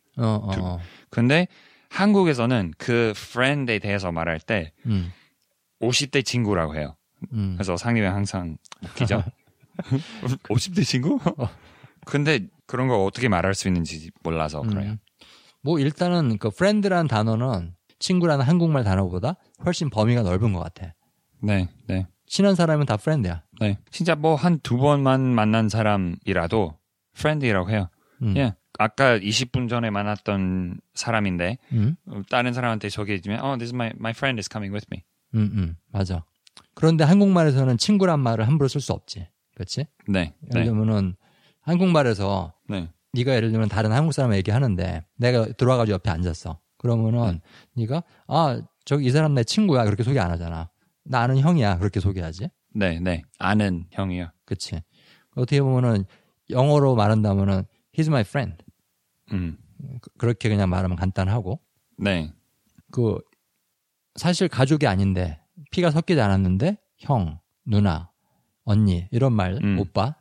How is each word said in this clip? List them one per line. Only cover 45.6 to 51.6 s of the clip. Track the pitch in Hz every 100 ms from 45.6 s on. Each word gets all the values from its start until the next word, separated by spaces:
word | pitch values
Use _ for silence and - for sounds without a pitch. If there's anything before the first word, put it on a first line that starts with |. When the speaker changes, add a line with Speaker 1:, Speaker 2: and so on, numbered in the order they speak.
| 123 127 110
Speaker 1:
옆에 | 95 107
앉았어. | 82 90 78 - 80 _ _
그러면은 | 120 117 110 120 110 85 - - _ 120
Speaker 2:
네. |
Speaker 1:
네가, | 110 156 - _ -
"아, | 151 151 117 107 _ -
저기 | 143 127
이 |
사람 | 147 156 135
내 |
친구야." | 113 - 202 131 107
그렇게 | 98
소개 | 113 135
안 | 87
하잖아. | 85 85 82 85 _ _ _
"나 | 151 127
아는 | 123 135
형이야." | 156 170